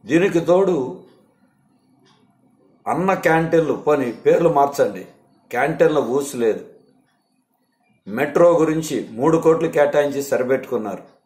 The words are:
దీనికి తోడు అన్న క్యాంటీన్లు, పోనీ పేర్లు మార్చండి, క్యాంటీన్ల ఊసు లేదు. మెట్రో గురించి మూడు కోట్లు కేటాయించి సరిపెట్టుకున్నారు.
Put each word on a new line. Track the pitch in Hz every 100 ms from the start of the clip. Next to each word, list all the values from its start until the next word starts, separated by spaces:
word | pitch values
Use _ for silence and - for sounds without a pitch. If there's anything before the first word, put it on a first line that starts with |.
దీనికి | 104 160 190 170
తోడు | 160 180 190 165 123 - - _ _ _ _ _ _ _ _ _ _ _ _ _ _ _ _ _ -
అన్న | 131 190 185 170
క్యాంటీన్లు, | 160 165 165 156 113
పోనీ | - 147 127 107
పేర్లు | 143 170 170 143
మార్చండి, | 139 143 120 92 92 _ _ _ _
క్యాంటీన్ల | 120 143 160 165 151 120
ఊసు | 131 139 127
లేదు. | 113 92 - - _ _ _ _ _ _ _ _ _ _ _ _ -
మెట్రో | 110 147 - 175 156
గురించి | 156 156 160 123 - 113
మూడు | 151 160
కోట్లు | 160 160 165 151
కేటాయించి | 143 151 151 139
సరిపెట్టుకున్నారు. | 139 123 127 131 - 117 107 92 - _